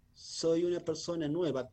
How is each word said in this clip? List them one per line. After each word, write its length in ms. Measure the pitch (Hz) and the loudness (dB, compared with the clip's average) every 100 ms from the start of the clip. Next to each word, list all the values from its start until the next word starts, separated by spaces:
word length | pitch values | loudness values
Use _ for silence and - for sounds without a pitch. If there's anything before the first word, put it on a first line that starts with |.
| _ | _
soy 520 | - - - 165 165 175 | -20 -14 -2 2 4 2
una 160 | 175 | 0
persona 480 | 170 156 - 170 147 | -2 -4 -4 -2 0
nueva 400 | 160 170 131 123 | 2 0 0 -4